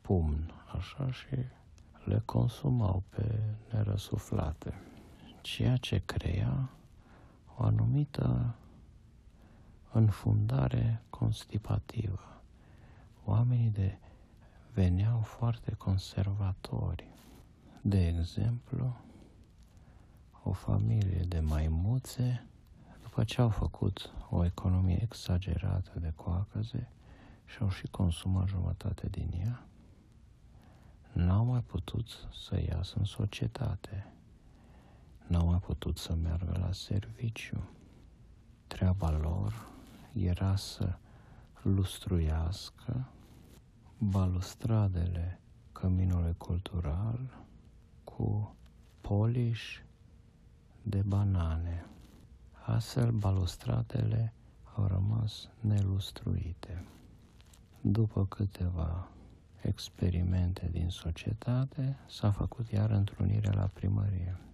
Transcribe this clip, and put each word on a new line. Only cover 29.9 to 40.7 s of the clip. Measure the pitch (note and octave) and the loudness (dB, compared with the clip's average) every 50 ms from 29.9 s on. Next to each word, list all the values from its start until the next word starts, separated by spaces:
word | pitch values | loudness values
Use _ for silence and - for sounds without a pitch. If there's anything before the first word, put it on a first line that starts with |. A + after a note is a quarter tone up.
| - - - - - - - - - - - - - - - - - - - - - - - - | -20 -20 -20 -20 -20 -20 -20 -20 -20 -20 -20 -20 -20 -20 -20 -20 -20 -20 -20 -20 -20 -20 -20 -4
n-au | - F2 E2+ F2+ F#2 G2+ A#2 | 0 2 4 4 4 4 4
mai | B2 B2+ B2 | 4 2 0
putut | A#2 - - E2 - - - A2+ A#2 - - - - - - - - | -2 -2 -4 -6 -6 -4 -4 -4 -4 -4 -10 -14 -14 -14 -14 -14 -8
să | - - F#2 - - | -4 -2 -2 0 0
iasă | - E2+ F2 - - - | -2 -2 -4 -4 -2 -2
în | G2 | -2
societate, | G#2 - - G#2+ G#2 - - A#2+ A2+ - - A2+ G#2+ F#2+ F#2 - - G#2 F#2+ G2 - - - - - - - - - - - - - - - - - - - - - - - - | -2 0 -2 -2 -2 0 -2 -4 -4 -2 -2 -2 -2 -4 -4 -8 -8 -10 -10 -10 -10 -18 -20 -20 -20 -20 -20 -20 -20 -20 -20 -20 -20 -20 -20 -20 -20 -20 -20 -20 -20 -20 -20 -2
n-au | - F2 E2+ E2+ | 2 2 4 4
mai | E2+ F2 F2+ | 6 4 2
putut | - - - - - - D#2 - | 2 0 -6 -4 -2 -4 -4 -4
să | - - E2 | -4 -2 -2
meargă | E2 E2 E2 E2 E2+ F2 E2+ E2+ F2+ | 0 0 0 0 -2 -2 -2 -2 -2
la | F2+ F2+ | 0 -2
serviciu. | F#2+ - - - G2+ G2+ G#2 - A2 - A#2+ A2+ A2 - - - - - - - - - - - - - - - - - - - - - - - - - - | -2 -4 -4 -2 -2 -2 -2 -4 -8 -4 -4 -4 -4 -6 -8 -6 -6 -6 -6 -8 -12 -20 -20 -20 -20 -20 -20 -20 -20 -20 -20 -20 -20 -20 -20 -20 -20 -20 -18
Treaba | - - - G2 F#2 F#2 G2 F#2 E2 | -14 -4 0 2 2 2 4 2 0
lor | D#2 D#2 D2+ D#2+ E2+ F#2+ G2+ G#2 A2 A2+ - - - - - - - - - - | 2 2 0 0 0 0 -2 -4 -4 -6 -10 -16 -18 -20 -20 -20 -20 -20 -20 -10
era | - G#2+ F#2+ F2+ F2 F2+ G2 G2 G2 | -4 -2 0 0 0 2 2 2 2
să | G2 - - | 0 0 -4